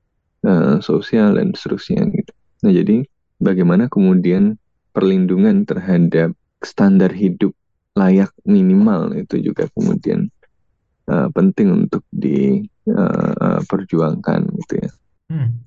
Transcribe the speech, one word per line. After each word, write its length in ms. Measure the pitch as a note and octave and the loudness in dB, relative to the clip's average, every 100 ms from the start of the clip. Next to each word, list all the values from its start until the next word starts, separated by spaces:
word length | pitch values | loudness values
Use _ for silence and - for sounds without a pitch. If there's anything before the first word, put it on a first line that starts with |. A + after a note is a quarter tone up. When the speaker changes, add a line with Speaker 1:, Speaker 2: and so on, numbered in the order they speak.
| _ _ _ - | _ _ _ -6
Speaker 1:
eh, 320 | G#2+ F2+ D2 C2+ | 0 2 2 0
sosial 560 | - - - A2+ G#2 F#2 | 0 -2 0 0 2 2
dan 160 | F#2+ F#2+ | -2 -4
seterusnya 480 | - - - - - | -8 -8 -4 -2 -2
gitu. 200 | - - - _ - | -4 -8 -12 _ -4
Nah, 120 | G#2 | 0
jadi 240 | F2+ G2 A2+ C3+ _ _ - | 2 2 0 -2 _ _ -4
bagaimana 480 | G2+ F#2 F2 F2+ A#2+ | -2 0 2 2 0
kemudian 720 | - F#2+ F#2 F2 F#2 G#2 G#2+ _ _ _ | 2 2 2 2 2 0 -2 _ _ _
perlindungan 720 | - F#2+ F#2+ F#2 F#2 G#2+ G2 | -2 0 2 2 2 2 2
terhadap 720 | G#2 F2+ F#2+ F2 E2+ E2 E2 - _ - | 0 -4 0 2 2 2 0 -4 _ -20
standar 560 | - - G2+ F#2+ F#2 F2 | -12 0 4 4 2 0
hidup 400 | G2 F2 G2+ - _ _ _ - | -2 0 -4 -4 _ _ _ 0
layak 320 | F#2 F#2+ G2 _ | 2 2 2 _
minimal 720 | - G2+ F#2 F#2+ A2 F#2 E2 - | 0 2 4 4 2 0 -4 -6
itu 240 | - - | -6 -4
juga 320 | - - - | -4 -4 -6
kemudian, 560 | - G1+ - - - - _ _ _ _ _ _ _ - | -2 -2 -2 -4 -4 -4 _ _ _ _ _ _ _ -4
eh, 200 | D3+ - | -2 -2
penting 560 | - - - - F2 - | 2 0 2 2 2 0
untuk 160 | - - | -4 -8
di, 480 | - - - G3+ G3+ G#3 _ A3 | -6 -2 0 0 -2 -4 _ -4
eh, 760 | - F#3 - - G1+ - G1+ | -2 0 0 -2 -2 -2 -2
perjuangkan 760 | - - - E2+ D#2+ - - - - - | -2 -6 -2 -2 0 -2 -4 -2 -2 -6
gitu 120 | - - | -6 -6
ya. 60 | - _ _ _ - | -6 _ _ _ -10
Speaker 2:
Hmm, 380 | D#3+ A#2 A#2 | -6 -4 -6